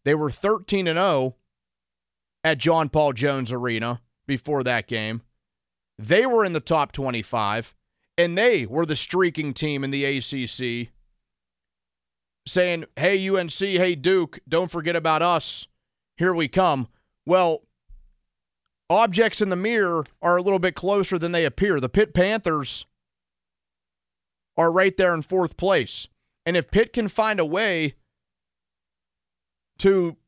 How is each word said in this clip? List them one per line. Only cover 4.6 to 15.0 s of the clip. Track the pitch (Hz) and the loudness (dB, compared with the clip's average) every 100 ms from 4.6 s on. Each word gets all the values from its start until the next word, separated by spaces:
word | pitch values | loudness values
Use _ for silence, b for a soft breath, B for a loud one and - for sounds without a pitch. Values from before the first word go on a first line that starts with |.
that | 127 120 - | 0 -2 -4
game. | 113 107 117 - _ _ _ _ _ _ - | -6 -4 -8 -12 _ _ _ _ _ _ -10
They | 107 185 262 | 0 2 4
were | 233 196 | 2 2
in | |
the | 160 | -2
top | - 160 143 | 0 0 0
twenty-five, | - 135 120 104 120 104 107 113 _ _ _ _ - | -4 -4 -4 -4 -2 0 -2 -6 _ _ _ _ -2
and | 175 175 | 0 2
they | 240 202 110 | 2 2 0
were | 139 165 | -2 -2
the | 147 | -2
streaking | - 180 175 160 151 | -2 0 0 0 -6
team | 127 156 143 | -4 -4 -4
in | 139 | -4
the | 139 139 | -4 -2
A | 139 | -4
C | - 139 120 | -6 -6 -6
C, | - 127 117 117 _ _ _ _ _ _ _ _ _ _ _ _ _ _ _ - | -6 -6 -6 -8 _ _ _ _ _ _ _ _ _ _ _ _ _ _ _ -4
saying, | 180 180 170 156 - | 0 0 -2 -8 -2
"Hey, | 170 196 | 0 2
U | 190 190 | 0 0
N | 170 | -2
C, | - 196 180 | -4 -2 2
hey, | 185 | 0
Duke, | 165 165 190 165 - - | 0 0 2 0 -8 -4
don't | 165 180 | -2 -2
forget | 175 160 | -4 -4
about | 170 | -2